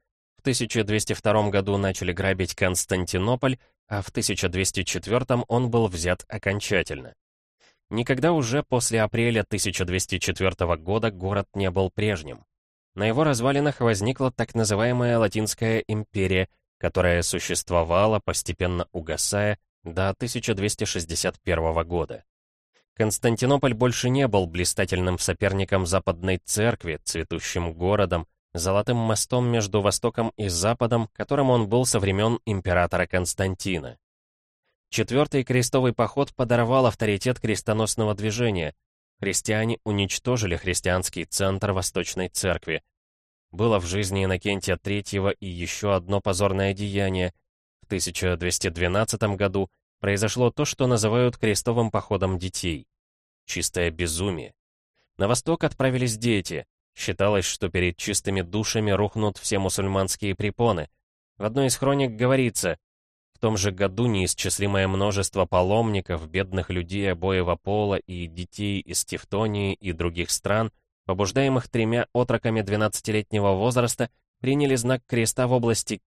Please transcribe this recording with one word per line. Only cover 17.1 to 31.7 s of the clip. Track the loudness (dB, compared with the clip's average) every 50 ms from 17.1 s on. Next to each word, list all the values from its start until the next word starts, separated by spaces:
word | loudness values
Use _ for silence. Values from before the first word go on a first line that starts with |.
| 4 2
существовала, | 2 0 -2 -4 -4 -2 -4 -4 -2 0 2 2 2 4 4 4 4 4 2 0
постепенно | -2 -2 -4 -4 -4 -6 -4 -2 -2 -2 -2 -2 -4 -6
угасая, | -8 -10 -6 -6 -4 -4 -2 -2 0 0 0 0 -2 -4 _ _ _ _ _
до | -8 -2 0 0 0 -2
тысяча | -2 -6 -6 -4 -4 -2 -2 0
двести | 0 0 -2 0 -2 -4
шестьдесят | -4 -4 -6 -4 -4 -4 -2 -2 -2 -4 -4
первого | _ 0 0 2 2 0 0 0 -2
года. | -2 -2 -4 -4 -4 -8 -14 -16 _ _ _ _ _ _ _ _ _ _ _ _ _ _
Константинополь | 0 0 0 0 0 2 0 2 2 2 2 2 2 2 0 2
больше | 2 0 0 0 0 0 0
не | 2 2 2
был | 4 4 2 2
блистательным | 2 -2 -2 -2 -2 0 -2 -2 0 0 0 0 0 0 0
соперником | -2 -2 -2 0 0 0 0 0 0 0 2 0 2
Западной | 2 0 0 0 0 -4 -2 -2 -2 -2 -2
Церкви, | -2 -4 -2 0 2 0 0 -2 -6 -6 -8 -6 -6
цветущим | -6 -4 -4 -4 -4 -6 -6 -6 -4 -4 -2 -4 -4 -4
городом, | -2 0 2 2 2 2 2 0 -2 -2 -6 _ _ _ _ -8
золотым | -4 -2 2 2 2 2 2 0
мостом | 0 2 0 0 0 0 0 0 0 2
между | 2 2 0 0 2 0 2
Востоком | 2 2 0 2 -2 -2 0 0 -2 -2 -4 -4
и | -4 -2
Западом, | -2 0 2 0 2 2 0 2 2 0 0 -2
которым | _ -10 -4 -2 0 2 4 4
он | 4 4 4
был | 4